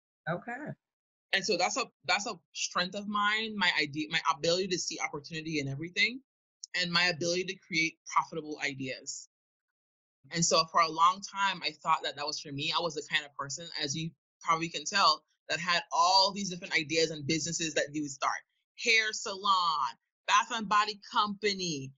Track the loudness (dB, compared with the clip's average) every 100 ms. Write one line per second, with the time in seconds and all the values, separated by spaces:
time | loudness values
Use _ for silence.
0 | _ _ -6 -4 -6 -10 -10 -14 _ _
1 | _ _ _ -2 0 2 2 0 -4 _
2 | 0 0 0 -8 _ -8 -4 -2 -2 -4
3 | -2 0 2 2 -2 0 2 2 0 -2
4 | -2 0 0 2 2 2 0 -2 -4 -6
5 | -6 -6 -8 -8 -4 -2 -2 -4 -4 0
6 | 0 -2 -14 _ _ _ -8 -4 0 2
7 | 2 2 0 0 -2 -8 -4 0 0 -2
8 | -2 0 0 -6 -8 -6 -6 -6 -8 -8
9 | -12 -14 -16 _ _ _ _ _ _ _
10 | _ _ -6 -2 2 2 4 2 2 4
11 | 4 4 -4 -2 0 0 -6 -4 0 0
12 | 0 -6 -6 -6 -8 -6 -2 0 -2 -4
13 | -2 -2 -2 -8 -8 -10 -10 -6 -4 -4
14 | -6 -10 _ _ 0 0 0 -6 -2 4
15 | 4 4 _ _ -6 -4 0 0 2 4
16 | 6 6 4 0 -6 -8 -2 -2 2 2
17 | 2 0 -2 0 -2 -2 0 0 0 -2
18 | -6 -2 -2 -2 -8 _ _ -2 4 4
19 | 4 -4 -6 -2 2 4 2 2 -2 -4
20 | _ _ 2 2 2 -2 2 2 2 -4
21 | -2 0 0 0 -2 0 -2 -4 -8